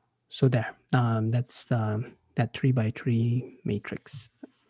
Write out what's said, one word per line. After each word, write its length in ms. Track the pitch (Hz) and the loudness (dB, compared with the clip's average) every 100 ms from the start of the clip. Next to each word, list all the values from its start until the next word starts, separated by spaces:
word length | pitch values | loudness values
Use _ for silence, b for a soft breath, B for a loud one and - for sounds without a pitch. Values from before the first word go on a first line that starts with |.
| _ _ _ | _ _ _
so 180 | - 131 | 2 2
there, 280 | 123 110 - - | 2 -2 -8 -2
um, 360 | 131 120 113 110 | 2 2 2 2
that's, 420 | 120 123 - - | 0 -2 -8 -2
um, 420 | 120 110 107 - - _ - | 0 0 -2 -4 -12 _ -2
that 180 | 117 - | -2 0
three 160 | 139 | 2
by 200 | 127 110 - | 4 2 -2
three 640 | - 117 120 120 127 - - | 0 2 2 0 -2 -8 -4
matrix. 640 | 104 - - - - - _ - _ | -4 -4 -12 -12 -16 -16 _ -20 _